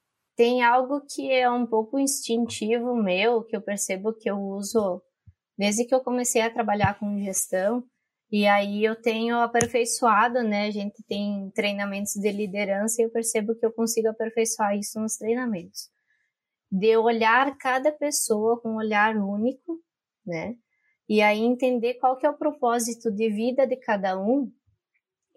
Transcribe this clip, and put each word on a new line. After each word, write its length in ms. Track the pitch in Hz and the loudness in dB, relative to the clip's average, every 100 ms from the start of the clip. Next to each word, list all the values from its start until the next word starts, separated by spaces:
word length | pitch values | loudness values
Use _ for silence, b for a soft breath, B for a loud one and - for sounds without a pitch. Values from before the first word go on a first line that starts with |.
| _ _ _ - | _ _ _ 2
Tem 260 | 233 247 | 2 4
algo 400 | 240 254 254 285 285 | 4 4 2 -2 -6
que 220 | - 269 | -8 0
é 180 | 262 247 | 2 2
um 160 | 247 233 | 2 0
pouco 320 | 220 220 277 | 0 0 0
instintivo 1000 | 269 - - 233 233 - 214 240 247 240 | 0 -2 -2 -2 -2 -2 -2 -2 0 0
meu, 480 | 196 180 226 233 | 2 2 2 2
que 120 | 226 202 | -2 -6
eu 60 | |
percebo 500 | 202 202 - 190 214 | -6 -4 -4 -4 -4
que 160 | 220 202 | -4 -4
eu 80 | 202 | -4
uso 640 | 196 196 202 226 196 185 - _ - _ _ - | -4 -6 -4 0 0 -4 -10 _ -20 _ _ -2
desde 280 | 202 208 240 | 0 0 0
que 100 | 262 | 0
eu 60 | |
comecei 400 | 254 247 247 226 | 0 -2 0 0
a 80 | 226 | 0
trabalhar 500 | 240 214 208 196 202 | 0 -2 2 0 0
com 180 | 208 202 | -4 -4
gestão, 600 | 196 190 - 185 196 247 247 _ _ _ _ | -4 -4 -4 -2 0 -2 -6 _ _ _ _
e 160 | 208 202 | 2 4
aí 380 | 202 202 208 | 4 2 0
eu 180 | 220 220 | 0 0
tenho 360 | 233 220 233 240 | -2 0 0 0
aperfeiçoado, 1040 | 233 233 233 240 233 - 240 208 240 247 | 2 2 2 0 0 2 4 4 4 2
né? 240 | 220 202 208 | 0 0 -2
A 40 | |
gente 300 | 208 202 - - | -4 -8 -10 -8
tem 420 | 202 208 202 190 - | -6 -4 -6 -6 -4
treinamentos 560 | 208 202 202 196 202 202 | -2 -2 -4 -6 -6 -2
de 140 | 208 | -2
liderança 720 | 202 208 202 196 196 220 226 | -2 -4 -4 -2 -2 0 0
e 40 | 226 | 0
eu 40 | |
percebo 460 | 226 226 220 214 226 | -2 -2 -2 -2 0
que 100 | 226 | -2
eu 60 | |
consigo 380 | 226 226 226 220 | 0 -2 0 -2
aperfeiçoar 680 | 220 220 226 226 - 208 202 | -2 -4 -2 -2 0 0 -2
isso 220 | 208 220 | -4 -6
nos 160 | 220 - | -6 -4
treinamentos. 720 | 214 240 247 185 185 - - _ _ _ _ _ _ _ _ | -2 -2 -2 -6 -8 -16 -18 _ _ _ _ _ _ _ _
De 280 | 185 220 226 | 0 4 4
olhar 600 | 226 226 220 240 277 269 | 4 4 4 4 2 0
cada 360 | 262 254 294 | -2 0 0
pessoa 680 | 302 294 294 - 214 220 233 | 0 -2 -2 -2 0 0 0
com 120 | 226 | -2
um 40 | 220 | -4
olhar 400 | 220 208 220 220 | 0 2 2 2
único, 640 | 196 202 233 277 - 330 _ _ _ _ 185 | -2 -2 -2 -4 -8 -12 _ _ _ _ -8
né? 300 | 165 185 240 _ _ _ _ - | -6 -6 -10 _ _ _ _ 0
E 140 | 214 | 4
aí 180 | 208 214 | 4 4
entender 540 | 233 247 254 247 233 247 | 0 2 0 0 -2 0
qual 220 | 254 262 | 0 2
que 80 | 302 | 0
é 40 | |
o 80 | 294 | 0
propósito 720 | 302 294 240 240 233 233 226 | -4 0 0 0 -2 -4 -4
de 200 | 202 226 | -2 -2
vida 360 | 208 240 254 254 | 0 0 0 0
de 120 | 254 | 0
cada 420 | - 202 190 190 | -2 -2 -2 -2
um 320 | 202 277 226 - _ _ _ _ _ _ _ | 0 0 -2 -8 _ _ _ _ _ _ _